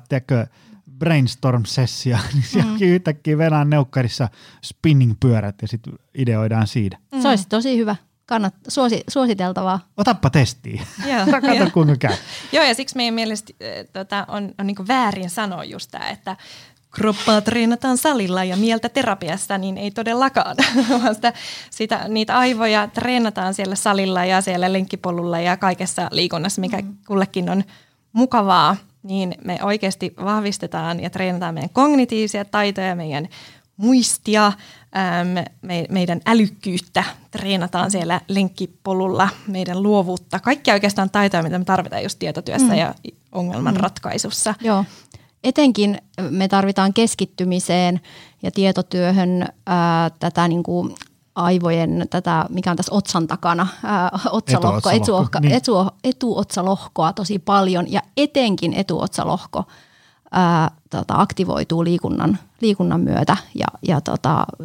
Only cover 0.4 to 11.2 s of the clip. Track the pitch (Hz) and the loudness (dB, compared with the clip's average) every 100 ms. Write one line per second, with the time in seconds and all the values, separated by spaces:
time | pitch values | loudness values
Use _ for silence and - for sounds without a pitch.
0.4 | 139 _ - - - 135 165 156 123 - | -2 _ -20 -20 -18 -4 2 2 2 0
1.4 | 135 123 107 - 123 - 127 117 - 139 | 0 0 0 -2 -2 -2 -2 -2 0 -2
2.4 | 120 - 226 214 185 180 165 151 156 151 | 0 2 2 2 4 4 0 -4 0 2
3.4 | 160 151 147 151 131 135 123 - 120 - | 2 2 4 2 2 0 -2 -2 -4 -6
4.4 | - - - - 165 143 123 107 131 113 | -20 -20 -18 -2 4 6 4 4 4 4
5.4 | 101 101 107 110 - - _ - 120 110 | 0 -6 -8 -8 -10 -18 _ -4 0 0
6.4 | 110 113 107 127 98 - _ 269 262 220 | 2 2 0 0 -2 -4 _ 0 2 2
7.4 | 185 214 262 240 214 202 _ _ - 226 | 2 -2 0 0 0 -4 _ _ -4 -2
8.4 | 196 - - - 247 208 - 285 254 196 | -2 -4 -6 0 2 0 -2 0 0 0
9.4 | 180 185 185 185 - - 208 202 135 156 | -2 -2 -2 -2 -4 -2 0 2 4 4
10.4 | 120 - 113 107 - - 269 247 | 2 -2 -10 -10 -10 -8 -2 0